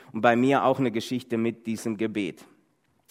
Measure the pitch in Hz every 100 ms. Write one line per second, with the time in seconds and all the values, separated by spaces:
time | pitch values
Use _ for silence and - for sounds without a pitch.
0 | - 110 120 117 131 139 113 131 127 110
1 | - 127 - 117 113 110 - 107 117 104
2 | 110 107 90 - - _ _ _ _ _
3 | _